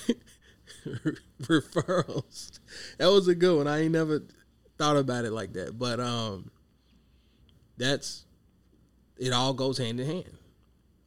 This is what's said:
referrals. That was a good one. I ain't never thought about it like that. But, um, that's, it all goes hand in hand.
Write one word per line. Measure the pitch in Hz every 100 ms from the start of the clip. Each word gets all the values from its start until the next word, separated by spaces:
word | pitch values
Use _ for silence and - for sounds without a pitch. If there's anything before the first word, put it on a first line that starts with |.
| - - - - _ - - - 151 131 156 - - -
referrals. | 139 160 - 170 139 180 - 139 - - - - - - - -
That | 170
was | 202 180
a | 170
good | 180 160
one. | 143
I | 151
ain't | 160
never | 160 156 151 - - _ _ _ -
thought | 147 143
about | 131 123 117
it |
like | 110 98
that. | 95 76 113
But, | 123 117
um, | 120 120 110 95 113 - _ _ _ _ _ _ _ _ _ _ _ -
that's, | 123 139 - - - _ _ _ _ _ _ _ _ -
it | 127
all | 123 135
goes | 131 135 127
hand | 117 120
in | 135
hand. | 147 - - - _ _ _ _ _